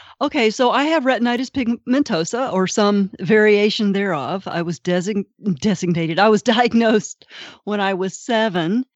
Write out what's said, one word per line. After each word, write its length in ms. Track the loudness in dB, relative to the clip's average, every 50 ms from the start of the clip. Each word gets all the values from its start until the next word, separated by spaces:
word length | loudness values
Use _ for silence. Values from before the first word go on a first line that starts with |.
| -20 -20 -8 _
Okay, 280 | -6 -2 0 0 0 0
so 220 | 2 2 2 2
I 140 | 2 2 0
have 180 | 0 0 0 0
retinitis 480 | 0 0 0 0 -2 -2 -2 -4 -6
pigmentosa, 1000 | -4 -4 -2 -2 -2 -4 -2 -2 0 0 0 0 -2 -2 -2 -2 -4 -4 -4 -2
or 140 | 0 0 -2
some 460 | 0 0 0 2 2 2 2 0 -2 -4 -6
variation 760 | 0 2 4 4 6 6 4 4 4 2 0 0 0 0 0
thereof. 540 | 0 -2 -2 -2 -4 -4 -6 -6 -8 -8 -8
I 160 | -6 -4 -4
was 160 | -4 -6 -6
design-, 480 | -4 -2 -2 -2 -2 -2 -4 -4 -6 -6 _ _ -4 -4 -4 -2
designated, 560 | 0 -2 0 0 0 -2 0 0 -2 -2 0 2
I 120 | 4 4
was 120 | 4 4
<laughs> 0 |
diagnosed 880 | 2 0 0 2 0 2 2 2 2 4 2 2 0 -4 -10 -20 -20 _ -20 -20 -20 -20 -20 -14 _
when 140 | -6 -4 -2
I 140 | -2 -2 -2
was 240 | -2 -4 -6 -8 -10
seven, 640 | -6 -2 0 0 0 0 0 -2 -2 0 0 -2 -2 -4 _